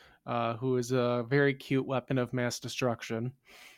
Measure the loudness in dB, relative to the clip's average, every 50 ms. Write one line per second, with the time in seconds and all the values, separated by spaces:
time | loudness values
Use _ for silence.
0 | -20 -20 -20 _ -8 -4 -2 -2 0 -2 -2 -2 0 0 0 0 0 0 2 2
1 | 2 2 2 0 0 2 4 4 4 4 2 0 -2 0 0 0 0 0 -2 -2
2 | -2 0 0 0 0 0 0 -2 -2 -2 -2 -4 -8 -8 -4 -2 0 0 0 -2
3 | -4 -4 -4 -4 -4 -4 -8 _ _ -20 -20 -20 -20 -20 -20